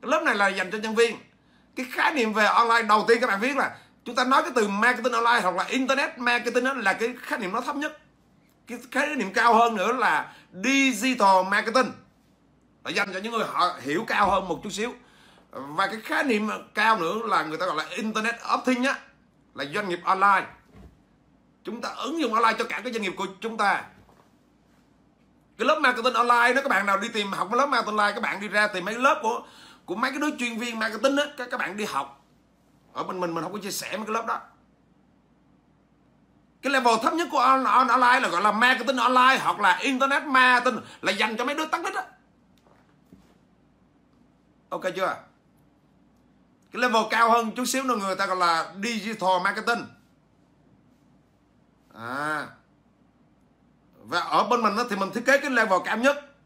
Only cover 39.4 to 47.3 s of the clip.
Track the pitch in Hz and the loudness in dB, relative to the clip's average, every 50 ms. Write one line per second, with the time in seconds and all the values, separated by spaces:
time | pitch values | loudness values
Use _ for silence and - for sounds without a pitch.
39.4 | - 160 175 - 208 190 170 - - 277 269 254 269 269 277 302 302 302 269 269 | 2 0 0 2 4 2 2 2 0 -2 0 0 0 2 0 0 -2 2 4 6
40.4 | 254 254 254 247 240 254 240 208 - - - - - 180 202 202 214 220 226 214 | 6 6 6 4 4 0 -2 -2 -10 -14 -18 -6 -4 -4 -2 0 -2 -2 -2 -4
41.4 | 240 262 294 302 311 311 - 330 339 392 392 392 - - - _ _ _ _ _ | -4 -4 -2 -4 -4 -4 -4 -4 -4 -6 -6 -6 -10 -10 -14 _ _ _ _ _
42.4 | _ _ _ _ _ _ _ _ _ _ _ _ _ _ - - _ _ _ _ | _ _ _ _ _ _ _ _ _ _ _ _ _ _ -20 -20 _ _ _ _
43.4 | _ _ _ _ _ _ _ _ _ _ _ _ _ _ _ _ _ _ _ _ | _ _ _ _ _ _ _ _ _ _ _ _ _ _ _ _ _ _ _ _
44.4 | _ _ _ _ _ _ - 175 160 185 175 185 190 170 120 - - - _ _ | _ _ _ _ _ _ -12 -6 -6 -6 -4 -2 -2 -2 -2 -6 -10 -20 _ _
45.4 | _ _ _ _ _ _ _ _ _ _ _ _ _ _ _ _ _ _ _ _ | _ _ _ _ _ _ _ _ _ _ _ _ _ _ _ _ _ _ _ _
46.4 | _ _ _ _ _ _ - 220 247 247 220 226 214 220 - 220 233 233 | _ _ _ _ _ _ -4 0 0 2 4 2 2 2 4 4 6 6